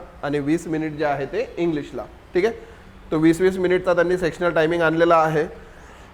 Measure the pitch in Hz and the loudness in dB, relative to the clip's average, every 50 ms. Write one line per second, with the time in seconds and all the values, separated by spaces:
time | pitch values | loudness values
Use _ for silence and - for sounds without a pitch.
0 | - - - - - 143 143 147 139 143 160 170 - 180 160 156 156 156 151 147 | -12 -18 -14 -8 -6 -4 -4 -2 0 0 -2 -2 -2 -4 -4 -4 -4 -4 -4 -4
1 | 156 143 143 139 139 131 147 202 262 254 - - 170 170 156 143 143 - - 117 | -2 -2 -2 -2 -4 -6 -4 -6 -6 -6 -4 -4 -2 -2 -2 -4 -6 -8 -10 -12
2 | 107 - - - - - - 180 185 226 226 - - - - - - - - - | -12 -12 -16 -20 -12 -4 -2 0 0 0 -2 -4 -16 -20 -20 -20 -20 -20 -20 -18
3 | - - 170 156 156 165 160 165 185 185 190 185 180 175 180 180 180 185 175 175 | -8 -4 0 2 4 4 4 4 2 0 2 2 0 2 0 2 2 2 2 2
4 | 170 175 180 180 185 156 - - 175 175 151 165 156 160 170 170 170 160 160 165 | 2 2 0 0 -2 -2 -2 0 -2 0 2 2 2 2 2 2 2 2 2 4
5 | 170 175 170 165 156 156 156 151 156 180 - - - - - - - - - - | 4 4 6 4 4 2 2 0 -2 -2 -6 -16 -20 -20 -20 -20 -20 -20 -20 -20
6 | - - | -20 -20